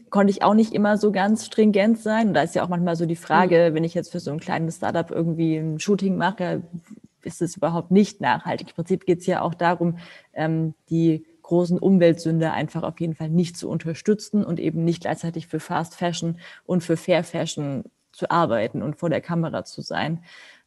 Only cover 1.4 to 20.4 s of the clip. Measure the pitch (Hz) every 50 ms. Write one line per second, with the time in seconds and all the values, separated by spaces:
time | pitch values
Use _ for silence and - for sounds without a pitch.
1.4 | - - - - 220 214 202 196 196 220 233 220 - 220 214 220 233 202 160 147
2.4 | 151 165 - - - 175 180 170 175 175 170 165 170 160 170 165 - - 160 170
3.4 | 185 180 175 165 170 165 151 156 165 165 - 175 - - - 180 - 139 143 160
4.4 | - - - 160 165 160 165 - - 101 - 165 170 - - - 165 170 160 165
5.4 | 165 160 156 156 160 160 156 156 - 208 202 190 190 196 185 175 170 185 202 -
6.4 | 180 165 170 - 170 - 175 165 _ - - - _ - _ _ - 175 - -
7.4 | 175 170 - - - 160 170 170 170 - 185 202 208 - - - 147 127 110 -
8.4 | - - - - - - - - 165 - 190 - - - 175 175 - 185 180 -
9.4 | - 170 165 - 175 170 180 175 175 175 165 170 - - - - _ _ - -
10.4 | 156 160 160 160 160 160 156 _ _ - 165 165 165 165 156 160 - _ _ _
11.4 | _ - 170 175 175 170 180 - - 190 196 180 175 170 160 170 - 160 165 165
12.4 | 160 156 - 110 151 151 - 160 - - 165 - 170 165 156 - 160 156 160 175
13.4 | 175 170 - - - - 139 165 - 165 156 - - 208 214 208 - - - 208
14.4 | - - 165 - - 160 160 170 165 170 165 170 - - 156 - - 165 170 165
15.4 | 160 - - 156 - - 170 147 165 - - - 180 175 165 - 165 165 165 170
16.4 | - - - - - - 185 175 - - 165 165 - 185 175 160 165 - - 165
17.4 | 156 160 - - 147 143 135 117 - - _ _ _ _ _ - 175 - - 170
18.4 | 165 120 113 110 107 123 - - 95 147 147 - 175 165 139 101 - - 175 170
19.4 | 165 156 - 92 - - - - - - 82 82 113 147 170 165 - - - -